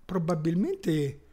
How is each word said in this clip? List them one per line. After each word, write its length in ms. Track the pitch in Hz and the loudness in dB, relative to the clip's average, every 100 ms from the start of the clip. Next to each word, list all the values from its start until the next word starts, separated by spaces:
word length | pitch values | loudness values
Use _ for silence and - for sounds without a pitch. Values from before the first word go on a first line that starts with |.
probabilmente 1160 | - 185 165 170 160 175 277 392 - 156 143 143 - | -4 -2 0 0 2 2 0 0 0 2 0 -4 -18